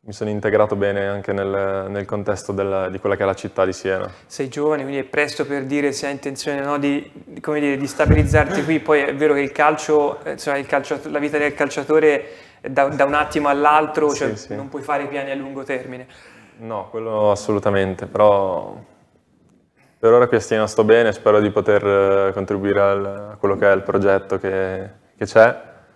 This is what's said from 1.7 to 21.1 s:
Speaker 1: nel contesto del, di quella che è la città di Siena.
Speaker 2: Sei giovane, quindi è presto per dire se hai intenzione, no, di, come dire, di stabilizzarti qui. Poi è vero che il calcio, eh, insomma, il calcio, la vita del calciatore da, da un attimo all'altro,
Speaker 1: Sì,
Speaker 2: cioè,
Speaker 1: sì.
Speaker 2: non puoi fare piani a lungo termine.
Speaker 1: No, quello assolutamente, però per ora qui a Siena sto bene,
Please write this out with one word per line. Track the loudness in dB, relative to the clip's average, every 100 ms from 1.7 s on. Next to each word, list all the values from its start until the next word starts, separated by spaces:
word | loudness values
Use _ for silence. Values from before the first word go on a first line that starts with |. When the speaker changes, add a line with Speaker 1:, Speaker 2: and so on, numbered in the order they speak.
| -4 -6
Speaker 1:
nel | -8
contesto | -6 -6 -4 -6 -6
del, | -4 -2 -2 -4
di | -8
quella | -6
che | -2
è | -2
la | -2
città | -6 -2
di | -2
Siena. | -2 -4 -4 -6 -12 _
Speaker 2:
Sei | -10 -8
giovane, | -4 -2 -2
quindi | -4 -8
è |
presto | -4 -2 -2 -2 -4
per | -4
dire | -4 -2 -2
se | -4 -8
hai |
intenzione, | -8 -10 -8 -6 -6
no, | -4 -2
di, | -2 -2 -6 -20 -20 -12
come | -6 -2
dire, | -2 -2
di | -6
stabilizzarti | 0 4 4 4 2 2 -2
qui. | 0 -2
Poi | 2 2
è | 2
vero | 0 2
che | 2
il | 0
calcio, | 2 2 2 2 2 2 -2
eh, | -10
insomma, | -8 -4 -4
il | -2
calcio, | -2 -2 -8
la | -6 -4
vita | -2 -2
del | -2
calciatore | -2 -4 -4 2 4 4 2 -4 -18 -20 _
da, | -4 0 0
da | 0
un | 0
attimo | 0 -2 -2 0
all'altro, | 2 4 4 2 0 0
Speaker 1:
Sì, | 0
Speaker 2:
cioè, | -4 -6
Speaker 1:
sì. | -10 -12
Speaker 2:
non | -10
puoi | -12
fare | -6 -6 -4
piani | -8 -8
a | -8
lungo | -10 -12
termine. | -8 -8 -8 -16 -18 -20 -20 -20 -20 _
Speaker 1:
No, | -10 -10 -8
quello | -10 -4 0 2
assolutamente, | 2 0 0 0 0 -2 -2 -2
però | 4 4 6 2 -4 -6 -14 -20 _ _ _ _ _ _ _ _ _ _ _
per | 6
ora | 6 6
qui | 2
a |
Siena | 0 0 0
sto | 2
bene, | 6 6 6